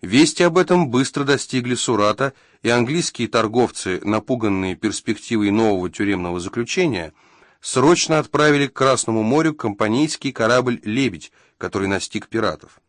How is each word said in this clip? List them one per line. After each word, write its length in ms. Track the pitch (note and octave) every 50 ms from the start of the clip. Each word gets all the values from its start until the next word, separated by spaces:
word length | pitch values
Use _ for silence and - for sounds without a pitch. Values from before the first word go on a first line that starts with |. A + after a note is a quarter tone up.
Вести 440 | - F#2 G2+ C3 D#3+ D#3+ - - F3
об 140 | F3 E3 F3+
этом 320 | F3+ - F3+ F3+ F3 C3
быстро 340 | A2+ B2+ C3+ - - D3+ C#3+
достигли 500 | C3+ C#3+ C3 - - - C3 A#2+ B2 B2
Сурата, 580 | A#2 - - A#2+ G2+ G#2 G#2 G#2+ - C3+ C#3 - _ _ _ _ _
и 60 | _ A#2
английские 580 | A#2+ A#2+ A#2+ A#2+ D3+ F3 D#3+ - - - A#2+
торговцы, 720 | G#2+ - A#2 A2 G#2+ A2 B2 A#2+ G#2+ - - - G2 F2+ E2 -
напуганные 720 | G2+ G#2+ G#2+ G#2 - B2 - A2 G#2 G2 F#2+ F#2+ F#2 F2+
перспективой 760 | - - G#2+ F#2+ - _ - A2 - - - A#2 A2 G#2 G2+
нового 400 | G2+ A2 A2+ A2 G2+ F#2 F2+ F2+
тюремного 480 | E2+ - G#2+ G2+ G2+ F#2+ F2+ F2 F2 F2+
заключения, 760 | E2+ F#2+ - A#2 A#2 A2+ - F#3+ F#3 E3 A#2 F#2 E2 D#2 _ _ _ _ _ _ _ _ _ _
срочно 600 | _ - - C3 B2+ D3+ F3 E3+ - - D#3+ D#3
отправили 480 | C#3+ - - C#3+ D3+ D3+ D3 C#3+ C#3+ C3
к 60 | _
Красному 500 | - C3+ C3+ C3 A#2 - - A2+ A2 A2
морю 300 | A2 C3 D3+ D#3+ D#3+ D3+
компанейский 760 | D3+ - A2 G2+ G2+ A2 G#2 A2 C3 D3+ D#3 - - - C#3
корабль 500 | B2+ - A2+ A2 A#2+ B2+ B2 B2+ B2 - -
«Лебедь», 480 | G#2 G#2+ C3 C#3 A#2+ F#2 D2+ - - _ _ _ _ _
который 320 | _ - F#2+ - G2+ G2 G2
настиг 400 | G2 F#2+ - - - G#2+ - _
пиратов. 520 | - A2+ A2 G2 D#2 D2+ - - _ _ _